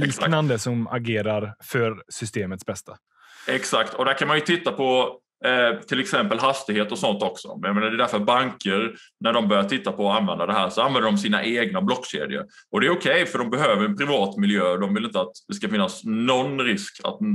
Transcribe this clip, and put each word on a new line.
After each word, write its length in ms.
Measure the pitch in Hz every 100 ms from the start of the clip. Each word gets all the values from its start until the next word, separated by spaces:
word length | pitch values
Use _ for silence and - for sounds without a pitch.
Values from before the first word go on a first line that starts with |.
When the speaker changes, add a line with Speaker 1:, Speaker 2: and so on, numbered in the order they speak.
Speaker 1:
Exakt. 180 | 143 127
Speaker 2:
liknande 380 | 160 160 151 117
som 280 | 127 120 113
agerar 680 | 120 120 107 104 107 104 -
för 380 | - 131 113 104 -
systemets 580 | - 113 113 92 92 -
bästa. 300 | 98 - - _ _ - - -
Speaker 1:
Exakt, 460 | 127 - - -
och 100 | -
där 100 | 131
kan 140 | 139 147
man 80 | 151
ju 40 |
titta 320 | 151 170 170
på, 440 | 147 131 127 123 - _ _
eh, 360 | 127 127 120 101
till 200 | - 131
exempel 380 | 131 135 104 113
hastighet 540 | 131 131 - 104 104
och 60 | 113
sånt 240 | 120 101
också. 340 | 98 - - 73
Men 100 | 92
jag 60 |
menar, 140 | 104 110
det 60 | 117
är 20 |
därför 200 | 104 104
banker, 760 | 104 123 131 101 98 98 113 - - _
när 120 | 113
de 160 | 117 104
börjar 160 | 104
titta 280 | 101 131 101
på 180 | 98 101
att 60 | 107
använda 260 | 98 85 87
det 60 |
här, 160 | 104 92
så 120 | 110
använder 280 | 131 127 110
de 80 | 101
sina 260 | 110 104
egna 380 | 110 120 110 92
blockkedjor. 600 | 101 123 - 76 73 71 69 - _
Och 80 | 107
det 60 | 135
är 40 |
okej, 360 | 175 135 165 170
för 120 | 123
de 120 | 117
behöver 340 | 127 143 101
en 120 | 104 101
privat 400 | 143 135 98 101
miljö. 400 | 101 101 90 90
De 180 | 98
vill 100 | 104
inte 160 | 113 95
att 120 | 90 - -
det 60 |
ska 140 | 101 104
finnas 360 | 104 92 -
någon 560 | 113 110 123 127 131 135
risk 400 | 123 101 - -
att 140 | - - 107